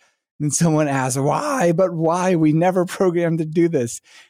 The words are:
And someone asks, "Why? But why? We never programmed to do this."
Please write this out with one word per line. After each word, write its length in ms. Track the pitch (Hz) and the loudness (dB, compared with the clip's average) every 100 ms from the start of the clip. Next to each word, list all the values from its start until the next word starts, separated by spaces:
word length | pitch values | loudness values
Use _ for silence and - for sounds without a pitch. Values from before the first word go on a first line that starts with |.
| _ _ _ - | _ _ _ -8
And 140 | 151 | -4
someone 340 | - 170 156 151 | 0 2 2 0
asks, 300 | 135 131 131 | 0 -2 -2
"Why? 540 | 139 151 294 269 175 | -2 -2 -2 0 0
But 200 | 170 185 | 2 0
why? 420 | 170 160 175 185 175 | 0 0 0 0 2
We 160 | 156 | 2
never 320 | 156 180 185 180 | 2 2 0 -2
programmed 540 | - 185 170 170 165 | 0 0 0 0 -2
to 60 | 156 | -2
do 220 | 160 170 | 0 2
this." 320 | 156 117 - - - | 0 -2 -8 -18 -20